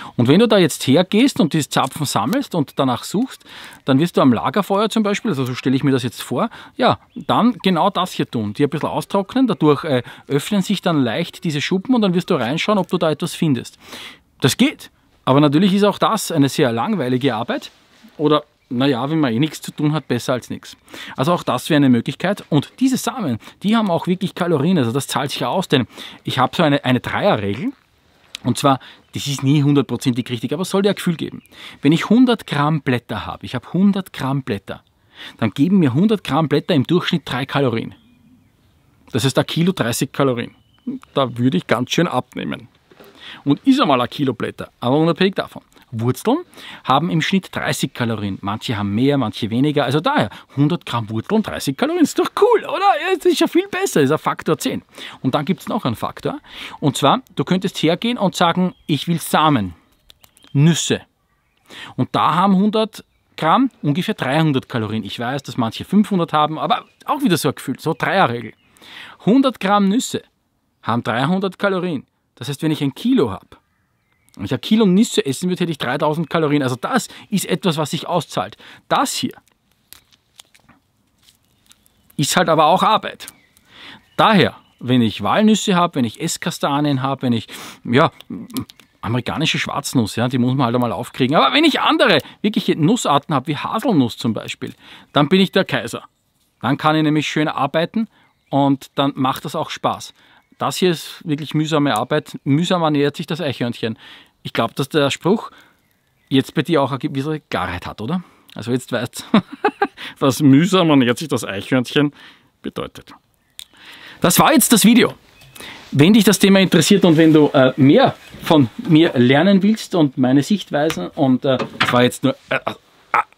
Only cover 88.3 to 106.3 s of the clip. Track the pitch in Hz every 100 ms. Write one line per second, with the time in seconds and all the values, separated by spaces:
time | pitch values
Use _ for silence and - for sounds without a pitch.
88.3 | 92 - - - _ _ _ 95 123 -
89.3 | 87 156 147 - 143 - 135 104 - 123
90.3 | 131 123 131 117 123 120 90 123 - 127
91.3 | 165 262 269 320 240 226 320 262 156 -
92.3 | - 214 214 - 160 156 240 214 143 -
93.3 | 139 131 147 - 220 277 165 117 - 123
94.3 | 107 - - 117 - - - _ 139 143
95.3 | 190 185 196 - 127 110 120 - _ _
96.3 | _ _ _ 110 139 156 156 156 151 -
97.3 | 156 151 - 139 160 170 220 220 _ _
98.3 | _ _ 139 139 139 - - 139 147 131
99.3 | 131 - 160 147 - 120 113 - _ _
100.3 | _ _ _ 123 - 180 160 - - 170
101.3 | 147 147 151 156 156 143 107 117 151 -
102.3 | - - 143 175 180 156 147 143 - 170
103.3 | 165 156 - 120 - 113 107 - - _
104.3 | _ - - 113 - 139 156 139 - 160
105.3 | 220 - - _ _ _ _ _ _ _